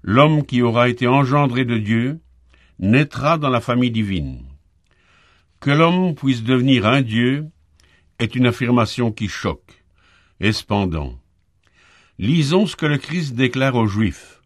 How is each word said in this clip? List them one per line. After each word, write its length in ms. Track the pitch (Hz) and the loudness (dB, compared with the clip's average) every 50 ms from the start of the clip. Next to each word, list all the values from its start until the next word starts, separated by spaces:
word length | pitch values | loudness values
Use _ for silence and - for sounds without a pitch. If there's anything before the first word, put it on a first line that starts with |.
L'homme 420 | - 92 101 127 147 156 156 151 143 | -2 2 4 4 4 4 4 0 0
qui 180 | - 131 120 | 0 0 2
aura 260 | 120 120 110 120 120 123 | 2 2 2 2 2 2
été 180 | 120 - 127 | 0 0 0
engendré 580 | 120 131 139 139 123 139 147 143 139 120 127 131 | 2 2 2 2 2 2 2 2 0 0 -2 -2
de 140 | 117 120 110 | -2 -2 -4
Dieu 420 | 104 101 113 113 117 131 151 165 _ _ _ _ _ _ _ _ _ _ _ - | 0 0 0 0 0 -2 -6 -8 _ _ _ _ _ _ _ _ _ _ _ -4
naîtra 600 | 90 98 113 139 151 147 - 117 131 151 170 160 | 0 2 2 2 2 0 -4 -4 0 0 0 0
dans 120 | 147 135 | 0 0
la 100 | 127 117 | 0 0
famille 300 | - - 120 123 123 123 | 0 0 0 0 0 0
divine. 520 | 113 110 107 98 95 85 73 65 65 62 62 67 67 - _ _ _ _ _ _ _ _ _ _ _ _ _ _ _ _ _ _ _ _ | 0 -2 -2 -2 -2 -4 -4 -6 -10 -12 -16 -20 -20 -20 _ _ _ _ _ _ _ _ _ _ _ _ _ _ _ _ _ _ _ _
Que 100 | - 139 | -2 0
l'homme 440 | 143 151 165 170 175 185 185 180 156 | 2 4 4 2 2 0 0 -2 -2
puisse 280 | - - 135 131 117 | -2 -2 -2 -2 0
devenir 440 | 110 117 131 127 127 135 135 120 98 | 0 0 0 2 2 2 2 2 2
un 160 | 107 127 143 | 2 2 2
Dieu 440 | 131 113 110 117 120 127 135 143 156 156 _ _ _ _ _ _ _ _ _ _ _ _ _ - | 0 0 -2 0 0 0 -2 -2 -6 -12 _ _ _ _ _ _ _ _ _ _ _ _ _ -6
est 160 | 117 117 - | -6 -4 0
une 120 | 127 127 | 0 0
affirmation 680 | 120 117 - 120 117 123 123 113 - - - 120 113 | 0 0 0 -2 0 2 2 2 0 -2 -4 -4 -4
qui 160 | 110 - 110 95 | -4 -4 -8 -8
choque. 560 | - - - 98 - - _ _ - _ _ _ _ _ _ _ _ _ _ _ _ _ | -6 -6 -6 -6 -6 -6 _ _ -20 _ _ _ _ _ _ _ _ _ _ _ _ _
Et 120 | 85 107 | -2 -2
cependant, 640 | 110 - - _ 104 101 98 90 80 78 71 65 62 65 _ _ _ _ _ _ _ _ _ _ _ _ _ _ _ _ _ _ _ - | -2 -2 -4 _ -2 -2 0 -2 -2 -4 -6 -8 -10 -14 _ _ _ _ _ _ _ _ _ _ _ _ _ _ _ _ _ _ _ -6
lisons 480 | 87 113 160 170 147 135 165 190 214 | -2 0 2 2 2 2 2 2 0
ce 100 | 170 - | 0 -2
que 100 | - 160 | -4 -2
le 120 | 151 147 139 | 0 0 -2
Christ 360 | - - 156 180 160 139 123 | -4 -6 -6 -6 -6 -6 -2
déclare 420 | 117 131 123 123 131 135 135 123 | 0 -2 0 0 0 -2 0 2
aux 100 | 123 110 | 2 0
Juifs. 560 | 107 95 107 110 92 76 - - - - _ _ | 0 0 0 0 -2 -2 -6 -18 -20 -20 _ _